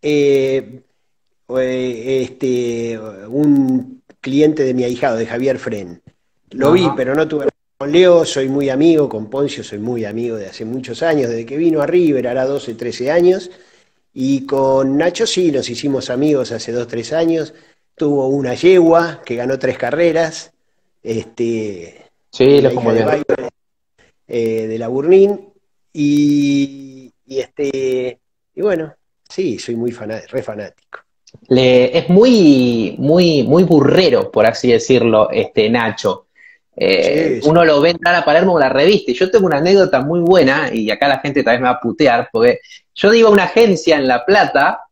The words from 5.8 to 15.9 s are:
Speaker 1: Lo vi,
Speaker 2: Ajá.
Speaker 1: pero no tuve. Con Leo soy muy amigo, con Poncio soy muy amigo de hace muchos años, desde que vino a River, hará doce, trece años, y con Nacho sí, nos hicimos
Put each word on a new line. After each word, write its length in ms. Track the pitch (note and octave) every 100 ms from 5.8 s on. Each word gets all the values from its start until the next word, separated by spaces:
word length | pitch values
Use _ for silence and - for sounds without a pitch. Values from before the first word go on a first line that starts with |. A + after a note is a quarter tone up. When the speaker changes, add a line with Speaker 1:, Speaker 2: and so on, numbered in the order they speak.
| F#2 F2 _ _ _ _ _
Speaker 1:
Lo 220 | - C3+
vi, 120 | F3+
Speaker 2:
Ajá. 100 | E3 -
Speaker 1:
pero 180 | B2+
no 120 | C#3 D#3
tuve. 200 | D3+ C#3 - _ _
Con 140 | C#3+
Leo 320 | D#3+ F#3 E3+
soy 240 | D#3+ C#3+ C3+
muy 200 | C#3 C#3
amigo, 380 | C3 D#3+ D#3+ C#3
con 220 | A2+ G#2+
Poncio 320 | C3+ C#3+ -
soy 160 | G#2+ G#2
muy 260 | G#2+ A#2+
amigo 320 | G#2+ A2 A#2+ A2+
de 100 | F#2+
hace 160 | -
muchos 360 | A2 B2+ B2+ A2+
años, 240 | E3 D3+ A#2+
desde 160 | A#2 A#2
que 100 | C#3
vino 240 | E3+ D#3
a 60 | C#3+
River, 400 | F3+ E3+ C3+ B2
hará 180 | B2+
doce, 300 | C3 C#3 C3
trece 340 | A2+ A#2+ A2 B2+
años, 400 | E3 F3 F#3 - - _ _ _ _ _
y 320 | - C3 C#3 C3+
con 520 | C3+ C3+ C3+ C3+ C#3
Nacho 300 | E3+ F3 A3
sí, 240 | - F3
nos 180 | C3+ A#2+
hicimos 400 | A#2+ D3